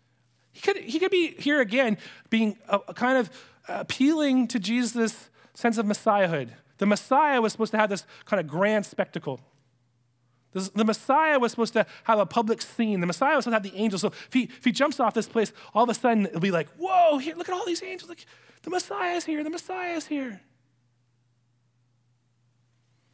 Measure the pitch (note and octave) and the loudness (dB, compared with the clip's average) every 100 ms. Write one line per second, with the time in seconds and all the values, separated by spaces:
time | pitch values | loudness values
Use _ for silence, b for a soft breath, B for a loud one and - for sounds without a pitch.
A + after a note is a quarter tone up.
0 | _ _ _ _ _ - - G4+ - D#4+ | _ _ _ _ _ -6 -2 -2 -4 -2
1 | F#4 F#4+ E4 - C#4+ D4 A3 A#3+ B3+ G#3 | 0 0 0 -2 0 0 2 2 2 0
2 | B B _ A3+ G#3+ F#3+ - G3+ - - | B B _ 0 0 -2 -4 -4 -4 -4
3 | B3 C4 A#3+ B B B - - F#3 - | 2 2 0 B B B -10 -8 -6 0
4 | C4+ D#4+ D4 B3+ A#3 B3 F#3 A#3+ A#3 A#3+ | 2 4 2 2 2 -2 -2 0 0 0
5 | A3+ - - b b - A#3+ A3+ G#3 G3+ | -2 -4 -16 b b -2 0 0 0 0
6 | A3+ G3+ F#3 D#3+ B2 - _ - G3+ G3+ | 2 4 2 0 -6 -12 _ -2 2 2
7 | - C4 D4+ C4 A3 - A3 A3 G#3+ G3 | 2 4 4 4 0 0 -2 0 0 -2
8 | B B - G3+ D#3+ D#3 G3+ G#3+ G3+ - | B B -4 -2 0 0 2 2 0 -4
9 | F#3+ F#3+ D#3 B2+ _ _ _ _ _ _ | -4 -6 -8 -10 _ _ _ _ _ _
10 | _ _ _ _ _ F#3 F#3+ G3+ A3 G#3+ | _ _ _ _ _ -8 -4 0 0 0
11 | - C#4 D#4+ C#4+ A#3 A#3 A3 A3 B B | 0 2 4 2 2 0 0 0 B B
12 | - A3 F#3 A#3+ A3+ A3+ - - A3 G3 | 0 2 2 0 0 -2 -4 -2 0 0
13 | F3 E3 C#4 D4+ A#3+ A3+ G3 F#3 A3 F#3+ | -2 0 2 2 2 -2 -2 -2 -2 0
14 | G3 - - C4 G#3+ - B3+ G#3+ C#4 - | -2 -4 -2 0 0 -2 -2 2 0 2
15 | A3+ A3+ G#3 A3+ G3+ B B G#3 A#3+ G#3+ | 0 0 -2 -2 -2 B B 0 2 2
16 | B3 A3 G3 E3 G3 E3+ D3 - F4+ F#4 | 2 2 0 -2 0 0 -2 -6 0 4
17 | E4+ C#4+ C#4+ E4 F4 F4+ F4+ E4+ F#4 F#4 | 4 2 -2 -8 -6 -4 -4 -6 -8 -14
18 | F4 E4 b b b b - F4+ - G4+ | -14 -20 b b b b -6 -4 -4 -4
19 | F4+ F4 D#4+ D4+ D4+ E4 - F#4 F4+ E4+ | -2 -2 -4 -4 -4 -8 -8 -8 -6 -6
20 | - D4 C4 F#3+ _ _ _ _ _ _ | -6 -6 -6 -10 _ _ _ _ _ _
21 | _ _ _ _ _ _ _ _ _ _ | _ _ _ _ _ _ _ _ _ _
22 | _ _ _ _ _ _ _ _ _ _ | _ _ _ _ _ _ _ _ _ _
23 | _ | _